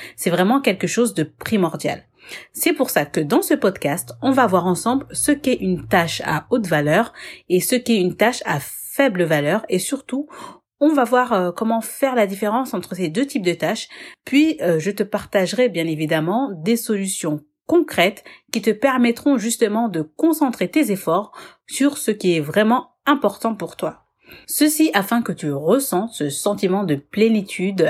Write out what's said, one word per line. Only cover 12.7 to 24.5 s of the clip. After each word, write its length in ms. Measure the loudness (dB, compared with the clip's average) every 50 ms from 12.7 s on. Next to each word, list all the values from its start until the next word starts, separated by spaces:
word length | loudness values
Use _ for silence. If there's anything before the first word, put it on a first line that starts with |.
| -6
entre 200 | -8 -6 -6 -6
ces 140 | -4 -4 -2
deux 180 | 0 -2 -2
types 180 | -2 -2 -2 -2
de 100 | -2 -2
tâches. 340 | 0 -2 -4 -2 -4 -8 -14 -16 -20 -20 -20 -20 _ -8
Puis, 320 | 2 4 4 4 4 2 0
euh, 180 | 0 0 0 2
je 140 | 0 -2
te 100 | -2 -2
partagerai 680 | -4 -4 -4 -6 -6 0 0 0 0 0 2 2 0 2
bien 200 | 2 -2 -4 -2
évidemment 640 | -2 -4 -2 0 0 0 0 0 0 0 -2 -2 -6
des 220 | -6 0 0 0
solutions 640 | 0 0 -2 -2 -2 -2 -4 -6 -4 -4 -4 -4 -4 _ _ _ _ _ 2
concrètes 560 | 2 2 2 2 0 2 2 2 0 -4 _ -20 -20 -20 _ -6
qui 80 | -6 -2
te 100 | 0 0
permettront 680 | 0 2 2 2 4 4 2 2 2 2 2 2 2 2
justement 500 | 0 -2 0 0 0 0 0 0 -2 -2
de 140 | -2 -4
concentrer 640 | -6 -6 _ 0 2 2 4 2 0 0 0 -2 -4 0
tes 220 | 2 0 2 2
efforts 420 | 0 -2 0 0 0 0 0 -4 -14 -20 -20 -20 -20 _ _
sur 300 | -12 -2 0 0 0 0
ce 140 | 0 -2 -2
qui 260 | -2 0 2 2 2
est 40 | 2
vraiment 500 | 0 0 2 2 4 4 2 0 0 _ _ _ 0
important 480 | 0 0 2 2 -2 -2 -2 -4 -4 -4
pour 220 | -4 -8 -10 -6
toi. 280 | -6 -6 -6 -6 _ _ _ _ _ _ -20 -20 -20 -12
Ceci 440 | -8